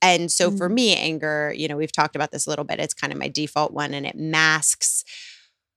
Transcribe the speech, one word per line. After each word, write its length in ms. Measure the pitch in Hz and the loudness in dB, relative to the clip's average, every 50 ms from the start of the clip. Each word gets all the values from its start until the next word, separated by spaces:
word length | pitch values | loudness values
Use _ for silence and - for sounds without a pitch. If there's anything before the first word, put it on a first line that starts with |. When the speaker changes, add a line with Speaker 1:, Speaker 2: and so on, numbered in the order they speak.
Speaker 1:
And 280 | - 185 180 170 170 165 | 6 6 6 6 2 0
so 200 | - - 180 180 | 0 2 2 2
for 180 | 202 196 180 180 | 2 0 0 0
Speaker 2:
Mm. 40 | 214 | 2
Speaker 1:
me, 220 | 254 247 214 180 | 4 4 4 4
anger, 580 | - - 160 160 151 156 156 151 151 147 147 - | 2 0 -2 -4 -2 -2 -2 -2 -2 -2 -4 -4
you 120 | - 156 151 | -4 -6 -4
know, 80 | 147 | -4
we've 140 | 143 156 156 - | -4 -4 -2 2
talked 220 | - 151 156 - | 2 0 2 2
about 140 | 143 147 147 | -2 -4 -4
this 140 | - 147 - | -4 -6 -4
a 40 | - | -4
little 160 | 156 147 151 | -4 -4 -4
bit. 140 | - 160 - | -4 -4 -4
It's 140 | 156 151 - | -4 -6 -6
kind 200 | - - 143 147 | -6 -6 -6 -6
of 40 | |
my 120 | 143 135 143 | -6 -6 -6
default 420 | 139 151 151 147 - 147 151 - | -4 -4 -6 -2 -2 -2 -2 -2
one, 220 | - 147 147 143 143 | -2 -4 -6 -4 -6
and 120 | 143 139 | -6 -8
it 100 | - - | -8 -8
masks 840 | - 156 156 156 156 156 156 156 156 151 - - - - - - - - - - - - - - - _ _ _ _ _ _ _ | -6 -4 0 2 4 4 4 4 2 2 0 0 0 0 -2 -2 -2 -6 -8 -14 -18 -18 -18 -20 -20 _ _ _ _ _ _ _